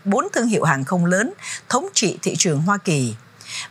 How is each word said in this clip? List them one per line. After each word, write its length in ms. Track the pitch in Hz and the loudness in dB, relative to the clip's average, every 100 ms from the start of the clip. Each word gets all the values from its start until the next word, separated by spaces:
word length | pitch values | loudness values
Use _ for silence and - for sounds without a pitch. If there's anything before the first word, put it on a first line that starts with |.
| 190 | 0
bốn 220 | 240 381 | 0 0
thương 140 | - 233 | 0 2
hiệu 160 | 214 | 2
hàng 220 | 143 135 135 | 2 0 0
không 200 | 180 170 | 0 2
lớn 280 | 185 269 392 - - - | 2 0 -4 -12 -12 -2
thống 160 | 247 381 | -2 0
trị 240 | - 185 - | 0 0 -2
thị 140 | - - | -4 0
trường 260 | 185 143 | 0 2
Hoa 160 | 170 202 | 2 0
Kỳ. 380 | 196 147 120 110 - - - - - | 0 0 0 -6 -16 -20 -12 -12 -4